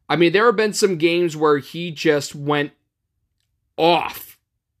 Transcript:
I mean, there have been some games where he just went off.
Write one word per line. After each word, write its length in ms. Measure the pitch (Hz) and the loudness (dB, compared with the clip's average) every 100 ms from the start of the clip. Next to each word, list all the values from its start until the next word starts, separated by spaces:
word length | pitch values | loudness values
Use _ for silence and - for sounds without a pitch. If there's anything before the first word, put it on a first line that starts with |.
| - | -4
I 80 | 151 | 0
mean, 180 | 170 | 2
there 120 | 175 233 | 4 2
have 100 | 208 | 2
been 160 | 214 | -2
some 240 | - 202 175 | 0 -2 2
games 380 | 170 175 175 151 | 0 0 -2 0
where 220 | 156 147 | 0 0
he 320 | 123 165 175 | -2 -10 -10
just 460 | 151 165 147 131 151 | -2 0 0 -2 -8
went 380 | 143 147 147 - _ _ _ _ _ _ _ _ _ - | -4 -2 -4 -8 _ _ _ _ _ _ _ _ _ -2
off. 600 | 165 170 - - - _ _ _ _ _ | 2 2 -2 -10 -20 _ _ _ _ _